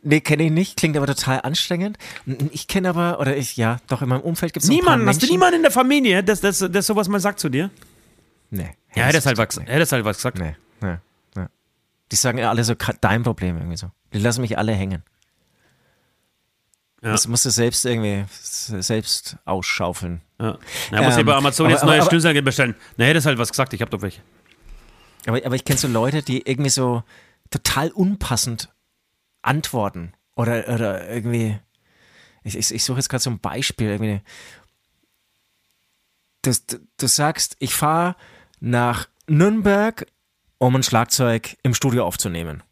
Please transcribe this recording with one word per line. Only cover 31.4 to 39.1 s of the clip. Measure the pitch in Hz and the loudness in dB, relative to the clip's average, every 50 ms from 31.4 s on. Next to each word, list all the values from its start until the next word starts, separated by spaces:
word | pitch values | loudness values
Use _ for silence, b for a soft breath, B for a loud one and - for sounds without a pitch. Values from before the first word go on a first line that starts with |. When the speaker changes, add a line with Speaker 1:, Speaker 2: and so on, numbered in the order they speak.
| 113 110 107 104 _ _ _ b b b b b b b b b b b b b b | 0 0 -2 -4 _ _ _ b b b b b b b b b b b b b b
Speaker 1:
ich, | 104 98 - | -10 -6 -2
ich, | 107 - 117 | -4 -2 -2
ich | 113 - | -2 -2
suche | - 131 127 | -2 -2 -2
jetzt | 135 - | -2 -2
grad | - 127 | -2 -4
so | - 131 | -4 -4
ein | 117 101 | -4 -4
Beispiel. | - 95 69 117 135 - - - 117 107 | -6 -6 -4 -4 -4 -6 -2 -2 -2 -2
Irgendwie, | 101 104 110 110 104 101 B B B B B B B B B B _ _ _ _ _ _ _ _ _ _ _ _ _ _ _ _ _ _ _ _ _ _ _ _ _ _ _ _ _ _ _ _ _ _ | -2 -2 -2 -2 -4 -4 B B B B B B B B B B _ _ _ _ _ _ _ _ _ _ _ _ _ _ _ _ _ _ _ _ _ _ _ _ _ _ _ _ _ _ _ _ _ _
du, | - 135 123 110 _ - | -2 -2 -2 -2 _ -8
du, | - 120 - _ _ _ | -14 -14 -14 _ _ _
du | 143 131 | -2 0
sagst, | - - 147 151 160 - - - - _ | 2 2 2 0 0 -2 -6 -6 -6 _
„Ich | - 127 - | -6 -6 -2
fahr | - - 151 160 165 170 180 180 b b b b b b b b b | 0 0 2 2 2 0 0 -2 b b b b b b b b b
nach | - 120 123 120 120 120 120 113 - - | -4 -2 0 2 2 0 0 -2 -6 -10